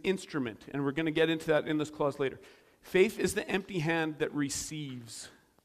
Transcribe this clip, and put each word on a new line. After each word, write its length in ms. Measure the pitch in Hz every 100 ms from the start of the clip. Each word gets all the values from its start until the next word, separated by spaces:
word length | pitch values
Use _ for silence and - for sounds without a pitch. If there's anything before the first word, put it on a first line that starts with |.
instrument, 600 | 190 190 - 151 120 101 -
and 120 | 143
we're 80 | 139
gonna 180 | 143 160
get 180 | 156 160
into 200 | 160 160
that 180 | 147 151
in 120 | 151
this 120 | 151
clause 300 | - 143 135
later. 180 | 135 - - - _ _
Faith 380 | - 185 214 -
is 160 | 175
the 140 | 208 -
empty 320 | 202 185 185
hand 400 | 156 165 156 147
that 120 | 151
receives 1000 | 147 139 - - 156 143 127 117 - - - _ _